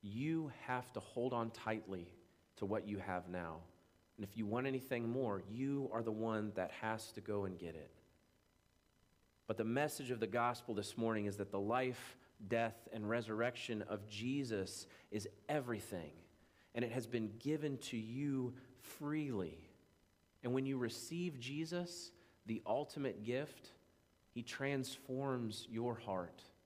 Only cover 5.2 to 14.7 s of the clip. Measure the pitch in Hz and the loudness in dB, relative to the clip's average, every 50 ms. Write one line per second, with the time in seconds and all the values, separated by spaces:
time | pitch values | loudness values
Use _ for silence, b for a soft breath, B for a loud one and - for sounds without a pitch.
5.2 | 135 113 101 95 90 92 107 117 131 139 139 139 135 127 - 113 113 113 107 107 | 2 2 2 0 -2 -4 -4 -2 0 2 2 2 0 0 0 0 0 0 0 2
6.2 | 113 113 110 107 107 107 104 104 92 - - - - 110 110 110 110 - - - | 2 2 2 2 2 0 2 0 0 0 -2 -2 0 0 0 0 -2 -6 -10 -10
7.2 | 101 - 104 101 98 95 92 87 87 85 78 80 73 - - - - - _ _ | -4 0 0 2 2 0 -2 -2 -6 -6 -6 -8 -10 -14 -16 -20 -20 -20 _ _
8.2 | _ _ _ _ _ _ _ _ _ _ _ _ _ _ _ _ - _ _ _ | _ _ _ _ _ _ _ _ _ _ _ _ _ _ _ _ -20 _ _ _
9.2 | _ _ _ _ _ - 110 - 110 110 117 135 147 151 - - 143 120 123 113 | _ _ _ _ _ -4 0 0 2 2 4 4 4 2 0 -2 -2 -2 2 2
10.2 | 113 104 98 120 117 120 123 120 - - 117 101 101 - - - 113 113 113 107 | 2 4 4 6 6 6 4 2 -2 -2 0 0 0 -2 0 2 4 4 4 4
11.2 | 104 104 98 101 101 - - 98 101 104 117 127 131 127 123 - - - - B | 4 2 2 0 -2 0 0 0 2 4 4 4 4 2 0 -4 -8 -12 -14 B
12.2 | B B B - 107 95 117 117 117 113 110 - - - - 113 107 104 113 120 | B B B -14 -2 2 4 4 4 4 0 -4 -12 -8 -4 -2 2 2 2 2
13.2 | 117 107 110 107 117 120 123 - - - 117 107 95 - 98 104 101 104 104 101 | 2 2 2 4 4 2 2 0 -4 -2 0 -2 0 0 -2 -4 -4 -6 -6 -2
14.2 | 110 123 135 143 139 120 113 101 95 95 | 0 0 2 0 0 2 2 0 0 0